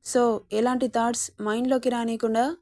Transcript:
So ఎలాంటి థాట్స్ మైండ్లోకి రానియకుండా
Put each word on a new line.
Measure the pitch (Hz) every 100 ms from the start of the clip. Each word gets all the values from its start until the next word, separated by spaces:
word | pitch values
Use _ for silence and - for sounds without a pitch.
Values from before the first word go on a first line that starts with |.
| -
So | 254 240 214 -
ఎలాంటి | 214 240 254 247
థాట్స్ | 233 233 233 - _
మైండ్లోకి | 208 220 254 262 254
రానియకుండా | 240 233 226 226 220 262 349